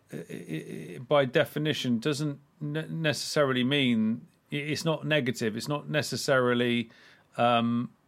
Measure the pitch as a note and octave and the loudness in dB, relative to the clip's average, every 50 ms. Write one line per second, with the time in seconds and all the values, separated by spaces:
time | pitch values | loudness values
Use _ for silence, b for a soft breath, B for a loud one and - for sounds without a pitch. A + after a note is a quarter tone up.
0 | _ _ - - - - D#2+ - F2 - D#3+ D#3+ - - - - D#3+ D#3+ F3 C#3+ | _ _ -14 -14 -12 -10 -12 -12 -10 -8 -8 -8 -8 -8 -12 -12 -12 -12 -12 -12
1 | B2+ - D3+ C#3+ C3+ B2+ - D#3+ C#3 - - D3 D3+ D#3 C#3+ - - B2+ A#2+ A2+ | -4 2 4 4 4 4 4 2 2 2 0 -4 -2 0 -2 0 0 0 0 2
2 | - D3+ D3 C3+ D#3 D3 C#3+ - _ _ _ - D#3 D3 D3 D#3 D#3+ D#3 D#3+ E3 | 2 0 0 0 -2 -4 -4 -6 _ _ _ -10 -8 -6 -6 -6 -6 -6 -6 -2
3 | D#3+ D3+ C#3 - - - - D#3 D3 C3+ C3 B2+ B2 B2+ C#3+ C#3+ C3+ B2 A#2+ A2 | 0 0 0 0 -4 -2 0 2 2 2 2 2 2 2 2 2 4 4 4 4
4 | A2 A2 A2+ B2 - - _ _ _ - C#3+ C#3+ C#3+ D3+ D3 - - E3 D#3 C#3+ | 2 2 0 -2 -6 -16 _ _ _ -8 -6 -6 -4 -4 -4 -2 0 -2 -2 -2
5 | - D3 D3+ D3+ B2+ B2+ A#2+ - A#2+ A2 G2+ A2+ - - D3 D3 D3 D3 D3+ D3+ | 0 0 0 2 2 0 -2 -2 -2 -2 -2 -4 -6 -4 -6 -6 -4 -2 -2 -2
6 | C3 - B2+ A#2 - - C#3 C3 B2+ B2 A#2+ A#2+ B2 A#2+ A#2+ A#2+ A2+ - b b | -2 -2 -4 -6 0 2 2 4 4 4 2 2 2 2 2 0 -2 -4 b b
7 | b b b b b b - - A#2 A#2+ A#2+ A#2 A#2 A#2 A#2 A#2 B2 - - _ | b b b b b b -2 2 2 4 4 4 2 2 0 -2 -2 -4 -8 _
8 | _ | _